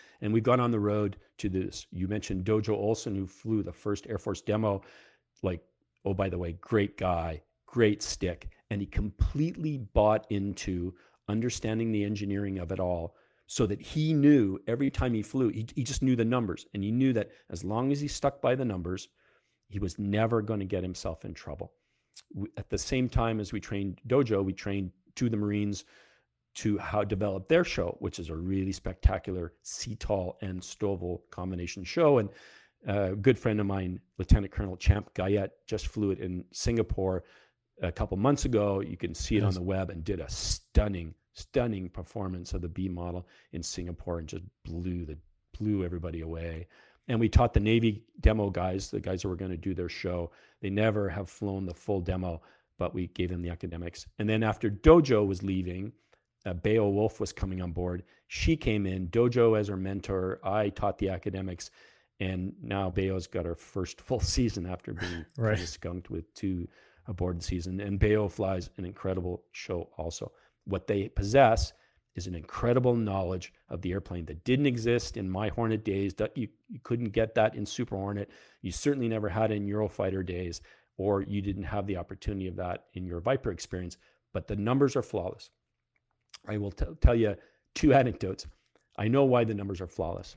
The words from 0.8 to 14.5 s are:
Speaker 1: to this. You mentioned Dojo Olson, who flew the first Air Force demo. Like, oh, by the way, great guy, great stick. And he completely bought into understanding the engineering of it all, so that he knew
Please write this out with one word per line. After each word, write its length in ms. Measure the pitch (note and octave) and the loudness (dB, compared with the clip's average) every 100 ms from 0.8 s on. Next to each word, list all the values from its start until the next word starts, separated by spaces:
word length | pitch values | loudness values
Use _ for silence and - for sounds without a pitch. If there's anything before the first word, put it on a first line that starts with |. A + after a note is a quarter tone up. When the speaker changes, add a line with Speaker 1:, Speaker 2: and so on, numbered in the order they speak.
| G#2 G#2+ G#2 - _ - | 2 2 0 -4 _ -8
Speaker 1:
to 100 | G#2 | -2
this. 400 | F#2+ F#2+ - - | -2 -2 -8 -12
You 180 | F2+ F#2 | -6 -4
mentioned 340 | G#2 - F#2+ | -4 -4 -4
Dojo 300 | F#2 G#2+ G#2+ | 0 0 2
Olson, 420 | G2+ G#2 A2+ - G2 | 0 0 -2 -2 -4
who 100 | F#2+ | -6
flew 380 | - A2 A2 | -8 -2 -2
the 80 | F2+ | -2
first 340 | - G#2 G2+ - | -6 -4 -4 -4
Air 100 | G#2 | -6
Force 240 | G#2 F#2+ | -4 -4
demo. 400 | - G#2+ G#2+ G2 - - - _ _ _ | 0 0 2 0 -6 -20 -20 _ _ _
Like, 180 | F#2+ E2+ - _ _ _ | -4 -4 -8 _ _ _
oh, 100 | G2 | -4
by 140 | F#2+ F#2+ | 0 0
the 100 | F2+ | -2
way, 200 | F2 E2 | -4 -8
great 380 | - A2 G2+ - | 0 2 2 0
guy, 440 | F#2 E2+ E2 D#2 - _ _ | 0 0 -2 -6 -12 _ _
great 380 | A#2+ G#2+ G2+ | 4 4 4
stick. 460 | - - F2+ E2 - - _ | -4 -4 -4 -4 -12 -16 _
And 120 | G2+ | -4
he 60 | G2+ | -2
completely 880 | - G#2 - - C#3 E3 F#3 D#3+ C#3 | -2 -2 0 0 2 -2 -2 -4 -4
bought 500 | G#2 A2 G#2+ G#2+ - | 0 4 6 4 0
into 640 | G2+ G2+ - G#2 F2 F2+ F#2 _ _ - | -2 -2 -4 -4 -2 -4 -8 _ _ -2
understanding 640 | A2 A#2+ - A2 A2+ A2+ | 0 0 -2 -2 0 0
the 120 | G#2+ | 0
engineering 560 | G2+ G2+ G2+ G2 G2+ F#2+ | 0 -2 -2 -2 -2 -4
of 140 | E2+ | -4
it 80 | F#2 | -2
all, 340 | F2+ F2 E2 - _ _ _ | 0 0 -4 -12 _ _ _
so 180 | - G#2+ | 0 0
that 160 | - | 0
he 320 | - D#3 D#3 | -4 -2 2
knew 460 | D3+ C#3+ C#3+ G2 | 6 8 8 6